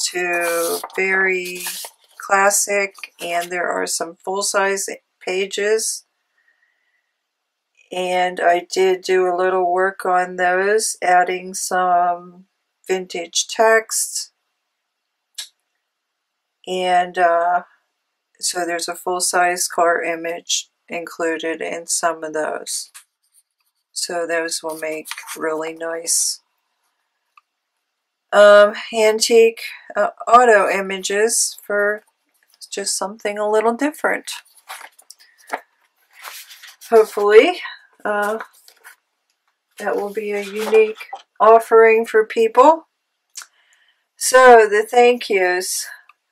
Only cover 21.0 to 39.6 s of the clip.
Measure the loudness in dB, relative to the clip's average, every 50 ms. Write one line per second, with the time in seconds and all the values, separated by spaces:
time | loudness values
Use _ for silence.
21 | -12 -10 -8 -6 -4 -4 -4 -4 -6 -8 -8 -8 -8 -10 -10 -10 -8 -6 -6 -4
22 | -2 -4 -4 -6 -8 -8 -6 -6 -6 -6 -6 -8 -10 -10 -12 -12 -12 -14 -20 -20
23 | -20 _ _ _ _ _ _ _ _ _ _ _ _ _ _ _ _ _ -14 -12
24 | -10 -8 -8 -6 -6 -4 -4 -4 -4 -6 -8 -8 -10 -10 -10 -10 -10 -10 -10 -10
25 | -12 -14 -16 -16 -16 -16 -12 -8 -6 -6 -6 -6 -8 -10 -10 -10 -10 -10 -10 -8
26 | -6 -4 -4 -4 -4 -4 -8 -10 _ _ _ _ _ _ _ _ _ _ _ _
27 | _ _ _ _ _ _ _ _ _ _ _ _ _ _ _ _ _ _ _ _
28 | _ _ _ _ _ _ 6 8 8 10 10 8 8 6 2 -4 -10 -6 0 2
29 | 2 2 2 2 2 4 6 6 6 4 2 -2 -12 -16 -18 -18 -16 -8 -4 -4
30 | -4 -4 -4 -8 0 4 6 6 8 8 6 6 4 2 -2 -2 -4 -6 -8 -8
31 | -6 -4 -2 0 0 0 0 -2 -4 -4 -8 -12 -10 -6 -4 -2 -2 -2 -4 -6
32 | -10 _ _ _ _ _ _ _ _ _ _ -20 -20 -14 -12 -10 -8 -6 -6 -6
33 | -8 -10 -8 -8 -8 -8 -6 -4 -2 0 0 0 0 0 -2 -2 -4 -6 -4 -4
34 | -4 -4 -4 -4 -8 -12 -14 -14 -16 _ _ _ _ -20 -20 -20 -20 -20 _ _
35 | _ -20 -20 _ _ _ _ _ _ -12 -12 -12 -12 _ _ _ _ _ _ _
36 | _ _ _ -20 -20 -18 -18 -18 -20 -20 -20 -20 -20 -20 -20 _ -2 2 4 4
37 | 4 2 0 -2 2 6 8 8 8 6 4 -4 -8 -16 -16 -18 _ _ _ _
38 | -6 -6 -4 -4 -4 -4 -4 -6 -10 -14 _ _ _ _ _ _ -20 -20 -20 _
39 | _ _ _ _ _ _ _ _ _ _ _ _